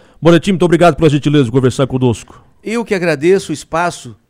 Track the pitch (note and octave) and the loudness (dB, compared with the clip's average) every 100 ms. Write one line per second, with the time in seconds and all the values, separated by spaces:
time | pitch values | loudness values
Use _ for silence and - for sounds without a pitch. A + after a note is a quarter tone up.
0 | _ - D#3 E3+ G#3 F#3 F3 E3+ F3 D3 | _ -2 2 4 2 0 0 4 2 4
1 | E3 C#3+ D3 D3 A#2 C3 B2 - C3 C3 | 2 2 0 0 2 0 0 0 -4 -2
2 | B2+ A2 - - _ _ G3+ A#3 - G3 | -2 -2 -8 -20 _ _ -8 -6 -4 -4
3 | F3 C#3+ E3 F#3+ F#3+ D3 - D#3+ F3 - | -2 -2 0 0 -2 -10 -8 -6 -4 -6
4 | B2 G2+ _ | -18 -20 _